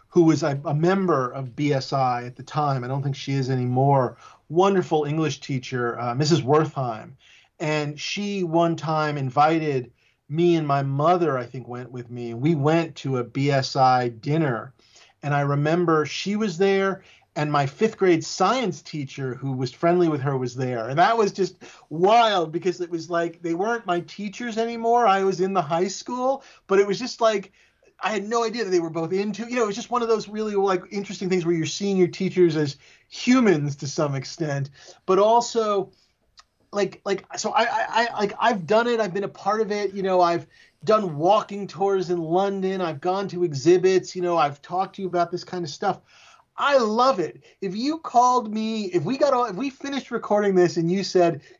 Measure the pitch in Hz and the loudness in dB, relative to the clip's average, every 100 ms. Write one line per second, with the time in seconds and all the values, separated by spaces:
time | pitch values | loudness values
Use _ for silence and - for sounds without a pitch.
0 | _ 180 160 147 160 139 156 147 170 196 | _ 4 4 4 0 -4 -4 0 2 2
1 | 180 143 127 135 131 113 147 139 131 139 | 2 0 0 -6 -10 -4 -2 -2 -2 0
2 | 127 120 123 127 131 156 147 135 123 139 | 0 -2 -6 -14 -8 -4 -2 -2 -4 -4
3 | 143 139 - 139 127 131 123 127 139 139 | -4 -6 -4 -2 0 -2 0 2 4 4
4 | 120 - - - - 160 196 190 - 156 | 2 -2 -18 -20 -4 2 4 4 2 0
5 | 147 160 156 143 - 131 - 127 120 113 | 0 -2 -2 -4 -6 -6 -4 -4 -4 -4
6 | 120 123 147 160 120 151 156 143 127 110 | -4 -2 2 2 4 2 2 -4 -6 -8
7 | 117 135 _ _ _ - 156 151 147 147 | -12 -20 _ _ _ -8 -4 -2 -4 -6
8 | - 202 202 202 175 165 170 160 156 156 | -8 -6 -4 -4 0 2 2 0 -2 -2
9 | 151 147 135 147 151 165 156 135 - _ | -2 -2 -2 2 2 2 0 -2 -4 _
10 | _ _ - 156 175 165 147 139 135 139 | _ _ -8 0 4 4 2 0 0 0
11 | 156 180 160 131 117 131 120 123 127 127 | 2 2 2 -2 -4 -12 -12 -12 -12 -14
12 | 120 120 120 117 147 160 143 165 160 - | -12 -10 -10 -2 0 2 2 2 0 -6
13 | 139 127 113 139 143 139 131 139 127 127 | -4 -4 -4 -2 0 0 0 2 4 4
14 | 123 113 143 156 147 113 123 - _ _ | 0 -4 -2 0 0 -2 -6 -18 _ _
15 | _ _ 143 143 143 143 151 170 170 160 | _ _ -4 -2 0 0 2 2 4 2
16 | 147 - 190 208 220 165 196 196 190 190 | 0 -4 -4 -2 -2 2 2 2 0 -4
17 | - _ _ - 151 147 139 - 220 - | -10 _ _ -6 -2 0 0 0 -2 2
18 | 190 160 - - 190 254 220 147 - 156 | 4 4 0 0 0 2 -2 -6 -10 -10
19 | 139 - 131 120 135 131 131 - 170 180 | -8 -8 -8 -6 -6 -4 -4 -2 2 4
20 | 170 147 135 131 123 120 127 120 113 143 | 4 2 -2 -2 -4 -4 -4 -4 -2 4
21 | 196 233 202 196 185 - - - _ 151 | 4 4 0 0 -4 -4 -20 -20 _ 2
22 | 190 233 226 196 160 160 185 170 170 170 | 6 6 6 4 0 -2 -2 -2 -4 -6
23 | 160 170 170 - 170 165 214 233 196 175 | -4 -2 -2 -4 -4 -2 -2 -2 -2 -4
24 | - - 202 196 240 214 233 233 233 240 | -4 -10 -10 -8 -6 -4 -4 -2 2 4
25 | 226 190 196 170 190 190 147 170 196 - | 4 4 2 0 0 0 0 0 -2 -4
26 | - 247 254 262 - - - 196 202 196 | -8 -4 -2 -2 -6 -20 0 2 2 0
27 | 247 - 226 208 - _ _ _ _ _ | -6 0 0 0 -4 _ _ _ _ _
28 | 190 214 202 233 226 233 196 180 165 165 | -4 -4 -2 -2 -2 -2 0 0 0 -4
29 | 165 190 208 208 226 247 214 202 - 240 | -2 -2 -2 -6 -6 -2 -2 -2 -4 -4
30 | 226 220 202 214 214 202 196 185 - 202 | -2 -4 -8 -6 -4 0 0 0 -4 -10
31 | 196 190 185 185 165 170 143 - 202 190 | -8 -8 -2 0 0 0 -2 -4 -2 2
32 | 175 - 185 185 175 156 143 - _ _ | 0 0 -2 2 4 4 -2 -4 _ _
33 | _ - 240 262 220 156 143 143 139 - | _ -4 2 4 4 4 0 -4 -6 -4
34 | 147 135 131 - 156 139 135 - - - | -2 -4 -8 -6 -4 -4 -6 -10 -20 -10
35 | - 190 214 233 233 233 214 202 190 _ | 0 4 4 4 2 -2 0 -2 -4 _
36 | _ _ _ _ _ _ _ 202 190 - | _ _ _ _ _ _ _ -4 -2 -4
37 | 202 185 - - 214 214 233 220 - 226 | -4 -4 -6 -8 -2 0 0 0 -2 -2
38 | 233 208 202 - 226 220 156 214 240 233 | -2 -2 -4 0 0 0 2 2 2 0
39 | 208 185 196 - 196 214 208 208 196 196 | -2 -4 -6 -6 -2 0 0 -2 -4 -4
40 | 190 185 170 170 - _ _ _ 147 214 | 0 4 4 2 -4 _ _ _ 2 2
41 | 185 143 170 214 208 202 196 147 196 190 | 2 0 2 2 2 -8 -10 -2 0 0
42 | 170 175 160 175 196 196 190 190 175 143 | 0 -2 0 0 0 -2 -4 -4 -4 -4
43 | 180 196 196 175 175 139 139 180 185 185 | -2 -2 -4 -2 -2 2 4 6 6 2
44 | 180 180 175 170 147 139 - 180 185 - | 0 -4 0 2 0 -2 -6 -4 -4 -6
45 | 185 175 170 175 - 180 160 - 202 - | -4 -2 -2 -4 -8 -8 -8 -4 -4 -4
46 | _ _ - - _ - 269 277 214 220 | _ _ -20 -20 _ -4 2 2 2 2
47 | 269 196 147 139 - _ 190 208 269 320 | 2 2 -2 -8 -20 _ -6 -4 -4 -4
48 | - 240 247 247 214 214 220 220 190 170 | 0 4 4 4 0 -4 -2 -4 -2 -2
49 | 151 269 294 254 240 185 269 - 277 277 | -2 0 2 2 0 -4 -6 -8 -8 -8
50 | - 233 - 208 202 185 175 170 165 196 | -6 -8 0 0 2 4 4 2 0 0
51 | 185 185 170 143 - - | 0 2 2 0 -10 -14